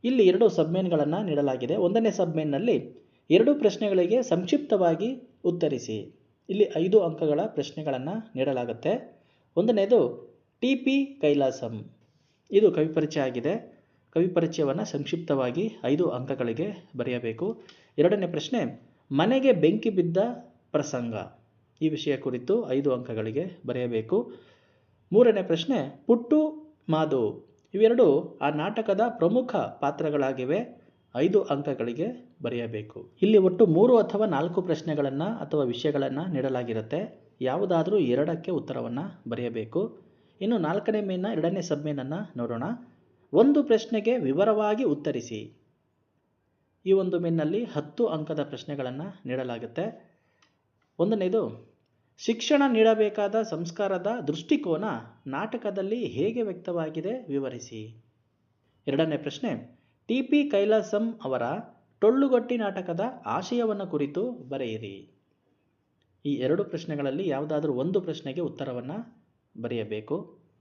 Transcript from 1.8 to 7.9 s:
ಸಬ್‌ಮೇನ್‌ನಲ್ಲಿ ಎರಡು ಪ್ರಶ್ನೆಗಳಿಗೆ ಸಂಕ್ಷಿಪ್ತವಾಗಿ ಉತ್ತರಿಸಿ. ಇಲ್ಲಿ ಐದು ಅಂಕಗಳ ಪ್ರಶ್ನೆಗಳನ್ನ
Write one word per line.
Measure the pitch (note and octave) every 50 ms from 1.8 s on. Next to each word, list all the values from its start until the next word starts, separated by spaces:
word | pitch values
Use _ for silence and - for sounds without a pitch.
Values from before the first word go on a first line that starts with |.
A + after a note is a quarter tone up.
| F#3 F3 G3+ A#3 A3+ G#3+
ಸಬ್‌ಮೇನ್‌ನಲ್ಲಿ | - - F#3 E3 D#3 D#3+ D#3 D3+ C#3 C#3+ G#3 A#3+ F#3+ B2 - - - - _ _ _ _ _ _
ಎರಡು | D3+ G3 A3+ C4+ D4
ಪ್ರಶ್ನೆಗಳಿಗೆ | C#4+ - G#3 F#3 - A3 G3+ G3 F#3 F3 F3+ A3 B3+
ಸಂಕ್ಷಿಪ್ತವಾಗಿ | A#3+ - E3 F3 F#3 F3+ D4+ C#4+ - - F3+ F3+ F3+ E3+ E3 D#3+ G3+ A#3+ C4+ - - - _ _ -
ಉತ್ತರಿಸಿ. | F3+ F3+ E3+ E3 D3+ C#3 A#2+ - - A2 G#2 F#2+ - - _ _ _ _ _ _ -
ಇಲ್ಲಿ | F#3+ G#3 G#3 - -
ಐದು | D#3+ E3+ F#3+ G3 G#3+
ಅಂಕಗಳ | F#3 E3 D#3+ D3 D#3+ D3+ D3 D3+ G3
ಪ್ರಶ್ನೆಗಳನ್ನ | A3 - D3+ C3+ - - D#3+ D3+ D3+